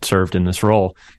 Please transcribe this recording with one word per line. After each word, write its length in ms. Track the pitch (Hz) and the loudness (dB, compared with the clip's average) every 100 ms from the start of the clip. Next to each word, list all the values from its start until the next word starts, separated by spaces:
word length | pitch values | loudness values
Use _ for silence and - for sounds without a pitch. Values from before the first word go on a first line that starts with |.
served 340 | - 98 90 | -2 0 0
in 100 | 92 | 0
this 200 | 90 90 | -2 0
role." 320 | 107 107 95 - - | 2 2 0 -6 -18